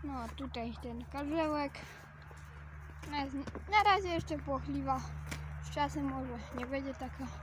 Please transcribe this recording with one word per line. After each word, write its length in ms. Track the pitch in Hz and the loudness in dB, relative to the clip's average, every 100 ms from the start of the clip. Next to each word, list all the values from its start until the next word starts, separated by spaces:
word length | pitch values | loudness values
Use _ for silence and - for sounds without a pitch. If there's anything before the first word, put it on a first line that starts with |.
No, 100 | 294 269 226 226 | -2 -2 -4 -4
tutaj 380 | 269 247 233 220 | -4 -2 -4 -4
ten 220 | 247 233 240 | -6 -6 -6
karzełek. 680 | 277 285 330 311 302 285 - - - - - - - - - - - - - - | -4 0 4 4 4 0 -2 -10 -12 -16 -16 -14 -14 -14 -14 -12 -12 -12 -10 -4
Na, 60 | 294 277 269 277 - - 415 | -2 0 -2 -4 -6 4 8
na 60 | |
razie 240 | 403 392 370 | 10 8 6
jeszcze 320 | 330 - 302 | 2 2 -2
płochliwa. 600 | 294 269 - 277 269 262 - - - - - - | 0 0 2 0 4 2 2 -6 -6 -6 -6 -6
Z 60 | - | -4
czasem 360 | - 285 302 277 | 2 2 4 0
może 280 | 269 262 233 214 240 | 0 -2 -4 -4 -4
nie 80 | 247 | -2
będzie 280 | 269 277 | -2 -2
taka. 320 | 247 254 - 254 - | -4 -6 -6 -6 -6